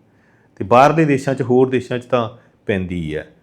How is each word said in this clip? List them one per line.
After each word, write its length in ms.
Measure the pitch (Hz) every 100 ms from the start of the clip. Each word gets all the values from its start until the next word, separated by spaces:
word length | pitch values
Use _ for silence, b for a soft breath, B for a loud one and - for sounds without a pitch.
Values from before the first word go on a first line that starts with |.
| b b b b b -
ਤੇ 100 | 95
ਬਾਹਰਲੇ 400 | 120 147 156 156
ਦੇਸ਼ਾਂ 300 | 135 139 135
'ਚ, 60 |
ਹੋਰ 280 | 123 123 131
ਦੇਸ਼ਾਂ 300 | 127 - 123
'ਚ 60 | 123
ਤਾਂ 240 | 123 110 b b b -
ਪੈਂਦੀ 500 | 98 90 90 78 76
ਹੈ। 120 | 69 _